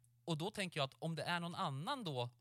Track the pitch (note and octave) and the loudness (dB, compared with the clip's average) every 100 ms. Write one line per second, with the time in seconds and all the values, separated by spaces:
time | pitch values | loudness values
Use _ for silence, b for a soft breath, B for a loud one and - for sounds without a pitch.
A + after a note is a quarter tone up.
0 | _ _ - D#3 F#3 G#3+ F#3 D#3 C3+ - | _ _ -2 0 0 0 -2 0 0 0
1 | D#3+ D#3+ - F3 E3+ F3 F3+ C3+ F#3+ C#4 | -2 0 0 0 0 0 0 0 -2 -2
2 | F#3 B2+ A#2+ - | 0 0 0 -4